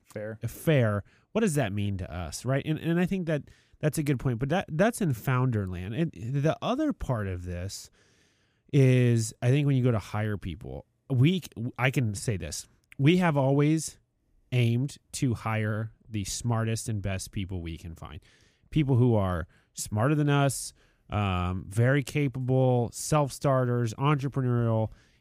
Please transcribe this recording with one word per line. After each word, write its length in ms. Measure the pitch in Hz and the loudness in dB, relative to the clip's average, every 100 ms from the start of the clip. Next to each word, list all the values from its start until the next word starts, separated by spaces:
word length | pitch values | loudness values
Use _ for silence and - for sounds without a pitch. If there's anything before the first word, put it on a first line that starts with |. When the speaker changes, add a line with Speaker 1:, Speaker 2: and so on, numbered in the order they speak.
| _ | _
Speaker 1:
Fair. 260 | 107 107 110 123 | -12 -10 -8 -10
Speaker 2:
fair, 560 | - 165 147 110 101 - _ _ | -4 2 2 4 0 -4 _ _
what 100 | 220 | 0
does 140 | 220 147 | 0 0
that 160 | 107 | 0
mean 260 | 101 101 95 | -2 -2 -4
to 140 | 92 | -6
us, 300 | 87 78 - 123 | -8 -8 -6 -2
right? 180 | 135 - | -2 -2
And, 140 | 156 | -2
and 200 | 165 170 | 0 0
I 60 | 180 | 0
think 220 | 190 165 | -2 -2
that 160 | 147 - - _ _ | -4 -6 -20 _ _
that's 180 | 147 160 | -2 0
a 60 | |
good 160 | 147 131 | 0 0
point, 200 | 139 113 | 0 -2
but 100 | 139 | -2
that, 160 | 180 - | -2 -2
that's 320 | 151 220 - | 2 2 2
in 120 | 175 | 0
founder 540 | 120 - 127 127 110 95 | 0 0 2 2 0 -2
land. 260 | 87 92 | -6 -6
And 180 | 120 170 | -2 -4
the 460 | - 113 139 151 - | -4 -6 -2 0 0
other 300 | 165 262 311 | -2 -2 -2
part 340 | - - 117 98 | -4 -4 -4 -4
of 180 | 90 90 | -6 -6
this 440 | 87 95 - - _ _ _ _ _ _ _ _ | -8 -8 -10 -16 _ _ _ _ _ _ _ _
is, 600 | 147 131 127 123 117 110 - | 4 6 6 6 4 0 -2
I 80 | 123 | 2
think 180 | 143 143 | 2 4
when 80 | 135 | 2
you 80 | |
go 80 | 123 | 2
to 80 | 110 | 0
hire 380 | - 104 107 101 | -2 -4 -2 -4
people, 480 | 92 76 65 65 - _ - | -6 -10 -10 -12 -14 _ -2
we 320 | 127 143 185 | 4 4 4
c-, 300 | - - 120 - | -4 -10 -8 -2
I 140 | 131 | 0
can 220 | 139 110 95 | 0 -2 -2
say 220 | - 95 | -4 -4
this. 300 | 80 - - _ _ - | -6 -10 -14 _ _ 0
We 200 | 143 180 | 4 4
have 200 | 175 143 | 4 2
always 600 | 135 143 147 160 - - _ _ _ _ - | 2 4 2 2 -2 -12 _ _ _ _ -4
aimed 460 | 123 117 117 143 - _ | 0 2 2 -2 -8 _
to 200 | - 135 | -2 -2
hire 580 | 110 110 110 107 110 113 - - | 0 -2 -2 -2 -4 -6 -12 -8
the 140 | 107 95 | -6 -6
smartest 640 | - 120 113 113 113 - | -4 -2 0 0 -4 -4
and 120 | 104 | -4
best 300 | 98 95 - | -4 -6 -6
people 300 | 107 90 92 | -8 -6 -6
we 160 | 82 82 | -8 -10
can 180 | 85 85 | -12 -14
find. 240 | - 73 - _ _ _ _ | -14 -16 -18 _ _ _ _
People 240 | 156 135 120 | 0 2 4
who 200 | 123 107 | 4 4
are 320 | 95 87 - _ _ | 2 -2 -6 _ _
smarter 420 | - - 104 135 151 | -12 -6 0 2 2
than 140 | 147 | 2
us, 440 | 143 139 - - - _ _ - | 2 2 0 -8 -16 _ _ -6
um, 560 | 104 101 90 90 92 - | -2 0 0 -2 -4 -4
very 340 | 101 120 143 | 0 2 2
capable, 840 | 127 151 143 131 127 131 127 123 110 | 0 -2 -2 -2 0 2 4 2 0
self-starters, 1000 | - - 151 135 - 147 131 123 120 117 - | -6 0 0 0 0 0 2 2 0 -2 0
entrepreneurial, 920 | 139 147 135 139 127 120 117 110 107 - _ _ | 2 2 0 -2 0 2 2 2 0 -6 _ _